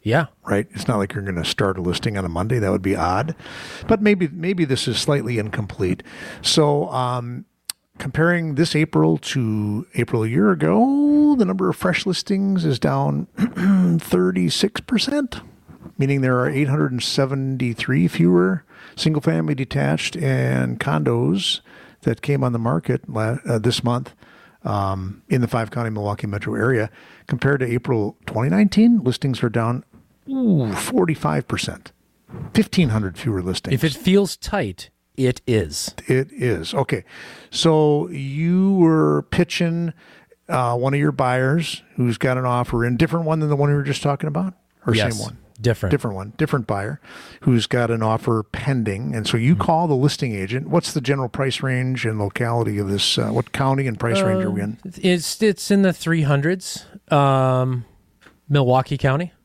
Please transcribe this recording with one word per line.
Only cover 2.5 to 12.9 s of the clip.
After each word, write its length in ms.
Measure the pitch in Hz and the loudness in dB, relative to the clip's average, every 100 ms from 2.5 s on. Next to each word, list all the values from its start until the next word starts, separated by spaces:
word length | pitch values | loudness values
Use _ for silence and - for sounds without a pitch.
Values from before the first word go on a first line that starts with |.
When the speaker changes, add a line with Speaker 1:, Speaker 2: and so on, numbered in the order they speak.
| 123 | 0
Speaker 2:
That 120 | 98 | 0
would 120 | 98 | 0
be 120 | 95 | 0
odd. 400 | 98 82 95 151 - - - - - - | 0 0 0 -2 -8 -14 -16 -16 -14 -2
But 140 | 220 | 2
maybe, 260 | 208 202 165 | 4 2 0
maybe 380 | 175 165 190 151 | -4 -4 -2 0
this 200 | 131 - | 0 -2
is 120 | 113 | -2
slightly 400 | - 143 117 120 | 0 0 0 -4
incomplete. 640 | 107 - 104 - 92 92 - - - - | -4 -6 -8 -4 -2 -2 -6 -18 -16 -8
So, 480 | - - 147 147 175 | 0 2 4 2 0
um, 560 | 127 123 123 120 123 - _ _ - _ _ | -2 -2 -4 -6 -12 -14 _ _ -18 _ _
comparing 600 | 139 131 165 175 160 139 | -8 0 2 2 0 0
this 200 | 165 151 | 0 2
April 400 | 160 156 156 160 | 0 2 2 2
to 720 | - 135 113 107 104 104 - | -2 -2 0 0 -2 -4 -4
April 280 | - 117 120 | -4 -2 0
a 60 | 110 | 0
year 220 | 131 208 | 2 2
ago, 840 | 175 156 202 254 277 294 294 294 277 | 2 2 4 4 4 4 4 4 4
the 100 | 190 | 2
number 240 | 190 185 | 2 0
of 60 | - | 0
fresh 280 | 185 170 | -2 -2
listings 600 | - 170 - 196 196 190 165 | -2 -4 -2 -2 0 0 0
is 120 | 127 | 0
down 500 | 151 | 0